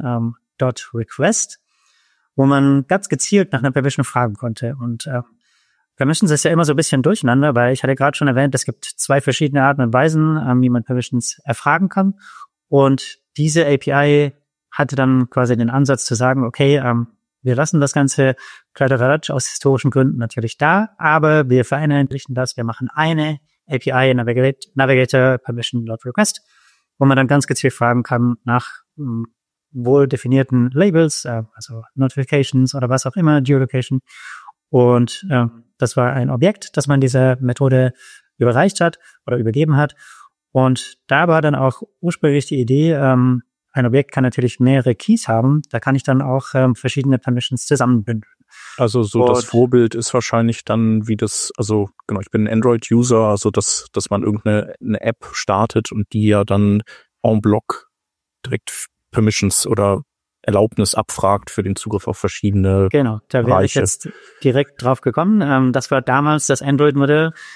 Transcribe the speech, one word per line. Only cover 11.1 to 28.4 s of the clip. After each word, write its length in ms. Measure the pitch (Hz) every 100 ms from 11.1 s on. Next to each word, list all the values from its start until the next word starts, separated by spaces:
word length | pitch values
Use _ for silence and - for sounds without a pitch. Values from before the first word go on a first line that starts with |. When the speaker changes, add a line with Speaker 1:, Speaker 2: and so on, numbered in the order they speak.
| 123 - -
Speaker 1:
erfragen 460 | - 117 - 160 190
kann. 300 | - 190 - - - - _ _
Und 480 | 139 135 135 - - _ -
diese 280 | 156 156 151
A 100 | 139
P 140 | -
I 420 | 139 143 147 143 - _ _ _
hatte 240 | - 143 135
dann 340 | 131 131 120
quasi 280 | - 123 117
den 120 | 117
Ansatz 360 | 131 139 135 -
zu 100 | 113
sagen, 280 | 127 131
"Okay, 340 | 120 - 139 143
ähm, 300 | 127 117 117 _ _ _
wir 120 | 127 123
lassen 260 | 156 160
das 120 | 143
ganze 420 | 151 139 - 135 127 - - _
Kladderadatsch 560 | - 135 131 127 151 -
aus 180 | 143 -
historischen 440 | - 139 135 135
Gründen 260 | 135 131 147
natürlich 400 | 113 - 113 -
da, 320 | 147 185 220 _
aber 520 | 160 156 151 156 135
wir 160 | 123 120
vereinheitlichen 720 | 139 156 143 139 135 - 127
das, 220 | 127 -
wir 60 |
machen 260 | 117 113 127
eine 460 | 147 160 160 151 151 _ _ _
A 100 | 135
P 140 | 139
I, 220 | 131 131
Navigate-, 560 | 127 120 120 131 135 - 131
Navigator 600 | 135 131 127 131 131 127
Permission 480 | - 120 117 123 113
dot 200 | 113 127
Request", 360 | 123 214 - _ _ _ _ _ _
wo 80 | 139
man 120 | 135
dann 100 | 131
ganz 200 | 143 -
gezielt 260 | - 135
fragen 300 | - 120 120
kann 340 | 117 123 120 120